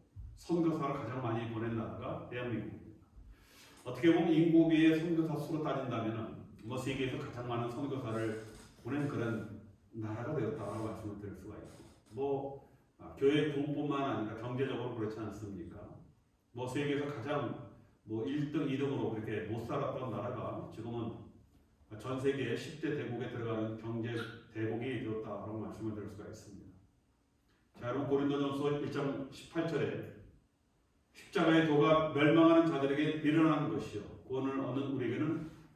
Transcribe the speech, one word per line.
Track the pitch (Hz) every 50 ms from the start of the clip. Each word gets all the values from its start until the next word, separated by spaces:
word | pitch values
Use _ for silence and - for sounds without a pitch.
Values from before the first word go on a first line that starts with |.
| - _ - - - - -
선교사를 | - - - 170 175 165 160 147 147 135 139 147
가장 | 139 - 123 127 131
많이 | 120 113 113 117 117 113
보낸 | 113 110 117 117 117
나라가 | 107 104 - - 110 - - - - - -
대한민국입니다. | 120 123 127 120 110 95 - - - - - - - - - _ - - - - - - - - - - - - - - -
어떻게 | 127 123 - 170 165
보면 | 160 175 160 165
인구 | 156 151 165 160 160 165 156 156
비의 | 156 151 160 160 160 160
선교사 | 170 180 165 160 160 156 151 147
수로 | - - 156 151
따진다면은 | 151 139 139 135 131 123 120 110 104 110 113 117 - - - - - - - - -
뭐, | 113 127
세계에서 | 127 127 135 127 131 131 123 - -
가장 | - - - 120 123 123
많은 | 120 120 - -
선교사를 | - 147 139 131 131 - 113 110 107 110 110 110 107 - - - - - - - - -
보낸 | - 117 139 147 143 123
그런 | 117 113 113 110 107 101 - - - - - - - _ _ -
나라가 | - 113 107 107 110 - 123 143 156
되었다라고 | 131 110 110 - 107 101 101 104 110 110
말씀을 | 110 101 - - 101 - -
드릴 | - 95 87
수가 | - - 107 -
있고, | - - - - - - - - - _ -
뭐, | 107 127 139 143 139 131 - - - - - - - _ _ _ _ -
아, | - - -
교회 | - 139 139 151 147 151 151
부흥뿐만 | 139 139 147 147 143 143 143 143 - 139
아니라 | - 117 110 107 107 104 - -
경제적으로 | 117 127 127 127 135 127 - - - 123 117
그렇지 | 113 107 104 - 117
않습니까? | 107 104 101 104 107 98 92 87 82 - - - - - - - - - - _ _ _ _ _ _ _
뭐, | - 117 127
세계에서 | 123 - 143 143 143 143 139 143 139 -
가장 | 117 107 147 151 139 - 107 - - - - - - - - _ _ -
뭐, | 107 110 113 110
일 | 135 147 151 143 -
등, | - 160 139 131
이 | 131
등으로 | 131 139 135 127 117 110 107
그렇게 | 110 107 104 110 107 101
못 | - 101 113 120
살았던 | - - 143 139 135 127 123 127 127 117
나라가 | 107 - 104 - 110 110 - - - - - - -
지금은 | 117 113 117 117 117 104 95 - - - - - - - _ _ - _ _ _ _ - - 107 107
전 | - 131 131 131
세계 | 135 139 - - 117 113 -
십 | - - - - -
대 | 160 143 -
대국에 | 123 117 113 120 113 - 113
들어가는 | 117 117 113 110 110 110 110 110 113 -
경제 | 113 113 117 117 110 117 117 113 107 - - - - -
대국이 | - 110 110 110 113 - 131 135 123 110 110
되었다라고 | 110 107 - - 104 101 101 95 107 110 107
말씀을 | 98 - - 104 110 110 107
드릴 | 104 98 98
수가 | - - - -
있습니다. | - - - - 95 - - - - - - _ _ _ _ _ _ _ _ _ _ _ _ _ _ _ _ _ _ -
자, | 117 120
여러분, | 131 139 139 135
고린도전서 | 139 139 143 143 143 143 143 135 135 - 147 143 147 -
일 | - 123
장 | - 139 143 135 - 139 - -
십팔 | - - - - - 165 160 160
절에 | 151 127 110 - - - - - - - - - - - _ _ _ _ _ _ _ _ _ _ _ _ _ _
십자가의 | _ - - - - 185 160 160 160 160 156
도가 | 151 147 147 156 160 156 - - -
멸망하는 | 131 143 151 160 165 165 165 165 165 165 160
자들에게 | 156 139 135 139 139 139 147 151 151 156 139
미련한 | 131 147 156 160 160 160 147 143 113 107
것이요 | 107 101 - - 104 104 - - - - -
구원을 | - 98 - 131 135 135 135
얻는 | 135 123 123 135 135 135
우리에게는 | 139 123 120 110 - - 156 160 170 160 - - - - - - -